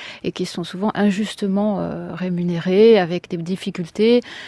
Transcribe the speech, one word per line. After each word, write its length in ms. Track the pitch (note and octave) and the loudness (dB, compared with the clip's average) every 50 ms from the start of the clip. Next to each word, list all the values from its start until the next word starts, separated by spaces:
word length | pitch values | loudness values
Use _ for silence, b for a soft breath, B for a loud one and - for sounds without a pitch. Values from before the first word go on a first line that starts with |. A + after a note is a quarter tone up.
| B B B B - | B B B B -8
et 80 | F3+ | -8
qui 140 | - - F3+ | -6 -6 -6
sont 180 | - - F#3 E3 | -6 -6 -8 -10
souvent 280 | - - F3+ G3+ G#3+ - | -8 -6 -4 -4 -2 0
injustement, 840 | - G3+ G#3 F#3 G3 G#3+ G3 - - G#3 G3 F#3+ G3+ G#3 G#3+ G3+ F3+ | 0 0 2 2 0 -4 -6 -6 -6 -4 -2 0 0 0 0 -2 -2
euh, 340 | E3+ E3 - E3+ F3 F3 E3+ | -4 -6 -6 -8 -8 -10 -8
rémunérés 840 | E3+ F#3 F#3 F3 F3 F3 F3 F3 E3+ D#3+ F#3 F#3 G3+ A3 A#3 A#3 G3+ | -6 -6 -4 -2 -2 -2 -2 -2 -2 0 2 4 6 8 8 8 6
avec 300 | F3+ D#3+ F3 E3+ - - | 6 2 -2 -4 -6 -6
des 80 | F#3 | -8
difficultés, 840 | E3+ E3 E3+ F#3+ - - G3+ F3 - F3 D#3+ - - G#3+ A#3 A#3+ A#3+ B B B B B | -6 -4 -4 -6 -4 -6 -6 -6 -6 -8 -6 -2 2 4 4 4 4 B B B B B